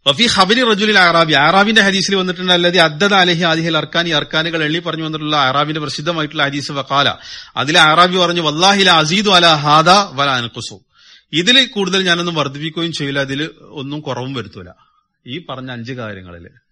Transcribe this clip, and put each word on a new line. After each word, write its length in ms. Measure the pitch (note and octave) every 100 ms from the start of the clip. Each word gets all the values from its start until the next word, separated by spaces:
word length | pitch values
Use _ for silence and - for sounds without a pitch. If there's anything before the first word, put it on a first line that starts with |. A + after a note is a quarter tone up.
വഫി 240 | - C#3+ A#3
ഖബരി 340 | G3+ F#3 A#3+
റജുലിൽ 340 | B3 G3+ G#3 G3+
അറാബി, 340 | F3 E3 D#3+ C#3+
അറാബിന്റെ 440 | D3+ F#3+ G#3 A3+
ഹദീസിൽ 320 | G3 F#3+ -
വന്നിട്ടുണ്ട്, 380 | G3 F#3 F3 F#3
അല്ലദി 260 | F3 F3 F3+
അദ്ദദ 320 | D#3+ D3+ G3+
അലൈഹി 280 | G3+ F3+ E3
ഹാദിഹിൽ 340 | F3 D#3+ E3 D#3+
അർക്കാനി, 320 | D3 E3+ E3+
അർക്കാനുകൾ 480 | D3+ C3+ D#3 D#3+ E3
എണ്ണി 160 | D3+ E3+
പറഞ്ഞു 240 | E3+ D#3
വന്നിട്ടുള്ള 320 | D#3+ D#3 D3+ D3+
അറാബിന്റെ 400 | C3 C#3 D3+ D#3
പ്രസിദ്ധമായിട്ടുള്ള 640 | D3 - D#3 E3 D3+ D#3
ഹദീസ്. 280 | C#3 C#3+ C3
വഖാല, 380 | C#3+ C3 C#3+ C3 E2+ - - -
അതിലെ 240 | - C3 F3
അറാബി 360 | D#3 E3 F3+ F3+
പറഞ്ഞു, 260 | E3+ F3
വല്ലാഹി 400 | D#3 D3+ F#3 G3+
ലാ 120 | F#3+ E3
അസീദു 340 | D3+ F#3+ G#3
അലാ 200 | F3+ E3+ D3+
ഹാദാ 400 | C#3+ D3+ D#3+ G3 G3+
വലാ 220 | C3 C#3
അൻഖുസു, 420 | B2+ A#2 A#2+ - G2+ _ _ _ - _
ഇതിൽ 240 | - G3+ C4 C4
കൂടുതൽ 340 | G#3 F#3 F#3+
ഞാനൊന്നും 320 | F#3 E3+ F3
വർദ്ധിപ്പിക്കുകയും 580 | E3 C#3 C#3 D#3+ E3 E3+
ചെയ്യില്ല, 280 | - C#3+ C#3
അതിൽ 200 | C3+ C#3 D#3 - -
ഒന്നും 260 | D3+ C3+ D3+
കുറവും 320 | D3 B2 B2+
വരുത്തൂല. 360 | C3 G#2 G2+ F2 - _ _ _ _
ഈ 100 | - D3
പറഞ്ഞ 260 | D#3+ C3 C3
അഞ്ച് 220 | A#2+ A#2
കാര്യങ്ങളിൽ 520 | B2+ A2 G2 F2+ E2+ F2 _ _